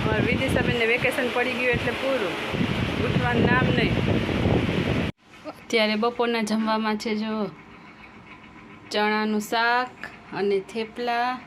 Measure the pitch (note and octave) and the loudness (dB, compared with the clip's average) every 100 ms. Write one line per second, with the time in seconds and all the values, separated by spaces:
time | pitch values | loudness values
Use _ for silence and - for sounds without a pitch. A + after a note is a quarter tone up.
0 | A#3 A3 A#3 B3 C4 C4 B3+ A#3+ A3+ A#3+ | 2 2 2 2 2 0 2 2 2 2
1 | B3+ - B3 A#3 B3 A#3+ B3+ A#3+ - A3+ | 2 0 0 0 0 0 0 0 0 -2
2 | C4 C4+ F#3+ D#3 - - - - - - | -2 0 -2 -4 -4 -2 -2 0 -2 -2
3 | B3 - B3 A#3+ A#3 B3 B3+ A#3+ A3 - | 0 0 2 4 4 4 4 2 2 2
4 | - - - - - - - F2 D#2+ - | 2 0 0 0 2 2 2 0 0 0
5 | - - _ - D4+ - - A#3 G#3+ G#3+ | -2 -6 _ -18 -16 -16 -2 2 2 2
6 | A#3 A#3+ A#3+ A#3 G#3+ G#3+ A3 A3 A3 G#3+ | 0 0 0 0 0 0 2 0 0 -2
7 | A#3 G#3+ A3 A3 G3 - - - - - | -2 -2 -2 -2 -4 -6 -20 -20 -20 -20
8 | - - - - - - - - - G#3 | -20 -20 -20 -20 -20 -20 -20 -20 -6 0
9 | G#3 G#3+ G#3+ G#3+ G#3 A#3 A#3 A#3+ B3 - | 2 2 2 0 0 0 2 2 0 -8
10 | - - - F3 G3+ G3 F#3+ A3+ A3 A3 | -16 -16 -12 -4 0 0 -2 -8 -8 -6
11 | A#3+ A#3 A#3+ B3+ | -4 0 -2 -4